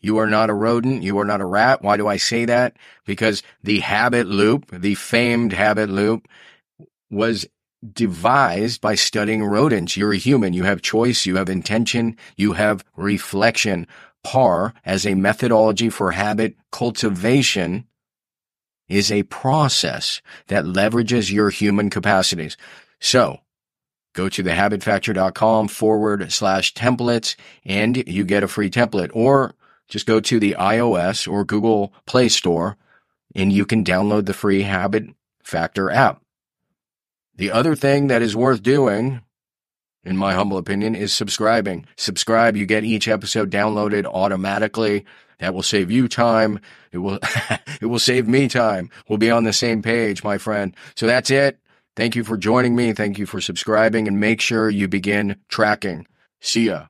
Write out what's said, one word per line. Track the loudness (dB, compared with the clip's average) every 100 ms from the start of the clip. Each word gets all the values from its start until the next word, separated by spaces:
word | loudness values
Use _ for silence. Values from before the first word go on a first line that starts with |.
You | 0 0
are | 2
not | 2 2
a |
rodent. | 2 2 2 0 -2
You | -2 -2
are | 0
not | -2
a | 0
rat. | 2 2 2
Why | 2 2
do | 2
I | -2
say | -2 -2 0
that? | 2 0 _ -20 _ -10
Because | -2 -2 -2 -8 _
the | -2 -2
habit | 0 0 2 2 0
loop, | 2 2 2 -2
the | -6 -2 -2
famed | -2 0 2 0 0
habit | 0 0 2 0
loop, | 0 0 0 _ -20 -20 _ _ _ -20 _ _
was | -2 -2 -2 -6 _ _ _ -18
devised | -2 -2 0 2 2 2 0 -4 -2
by | -2 0
studying | 0 0 -2 -2 0
rodents. | 2 2 2 -2 -2
You're | 0
a | 0
human. | 2 2 2
You | 0
have | 0 -2
choice. | 0 0 2 0 0
You | -2
have | -2
intention. | -4 -2 -2 0 -2 -2 -4 -18 -2
You | -2
have | 2 0 0 -6 -8
reflection. | -2 -2 -4 0 0 2 -2 -2 -6 -16 -20 _
par, | -4 0 2 2 -2 -6 -4
as | -2 0
a | 0
methodology | 0 0 2 4 4 2 -2
for | 0 -2
habit | 0 -2 0 -2 -4 _
cultivation, | -6 -6 -2 -4 -2 2 2 2 -2 -2 -6 -10 _ _ _ _ _ _ _ _ _ _
is | -2 0
a | 0
process | -2 -4 0 2 2 0 -2 -4 -6 -8 _ -20 _
that | -2 0
leverages | 0 0 0 0 0 0
your | 2 0
human | 2 0 2 0
capacities. | 0 2 2 2 -2 -8 -12 -20 -20 _ _
So, | 0 2 2 -2 _ _ _ _ _ _ _
go | -6 -6
to | -4
the | -4 0
habit | 0 0
factor | -2 -2 0
dot | 0 -2 2
com | 2 2 0
forward | 0 2 2 2 -2 -4
slash | -2 0 0 -2
templates | -2 -2 0 0 0 -2 -10 -16 -20 -6
and | -2 0 -2 -4
you | -4 0
get | 0
a | 0
free | -2 -2
template. | 0 0 0 -4
Or | 0 4 4 2 -6 _ _ _
just | -10 0
go | 0
to | 2 2
the | 2 0
I | 0 2
O | 2 2
S | 0 -2 -4
or | -4
Google | -2 0 2 2 0 _ -2
Play | 2 2
Store | 2 0 0 -2 -6 _ _ _ _ _ -2
and | 2
you | 2 2
can | 0
download | 2 0 2 0 -2
the |
free | -4 0 0
Habit | 0 -2 -2 -2 -6 -18 _ _
Factor | -10 -6 -6 -4 -2
app. | 2 2 0 _ _ _ _ _ _ _ _ _ _ _ -6
The | -2
other | 2 2 2
thing | 2 2 4
that | 2
is | 0 0
worth | 2 2
doing, | 2 4 4 2 -2 -4 -12 _ _ _ _ _ _ _
in | -6 -2
my | 0
humble | 0 0 -2
opinion, | -4 -2 -2 -4
is | -4
subscribing. | -4 -4 -2 2 2 0 -6 -10 -10
Subscribe, | -8 -4 0 2 4 2
you | 0
get | 0
each | 0 -2 0
episode | -2 -2 -4 -2
downloaded | 0 0 0 -2 -2 -2
automatically. | -2 -2 0 -2 -2 -2 0 0 0 -4 -20 _ _
That | -6 -4
will |
save | -2 0 0
you | 0 0
time. | 2 2 4 2 -2 -10 -20 _
It | -8
will, | -6 -6 -4 -6 -4
<laughs> | -6 -6 -8
it | -4
will | -2
save | 0 0 2
me | 2 2
time. | 2 0 0 -6 -14 -6
We'll | 0
be | 2
on | 4 2
the |
same | 0 0 -2
page, | 0 0 0 -2
my | -4 -4
friend. | -2 -4 -4 -8 -20 -4
So | 0
that's | 0 2
it. | 2 2 -2 _ _ _ -4
Thank | -2 -2
you |
for | -4 -4
joining | 0 2 2 2
me. | 0
Thank | 0 -4 -4
you | -8
for | -6
subscribing, | -8 -6 0 2 4 2 0
and | 0
make | 2 2
sure | 0 0 0
you | 0 0
begin | 0 0 -2 -2 -6 _
tracking. | 0 0 0 -4 -8 -12 _ _ _
See | -4 0 0
ya. | -2 -10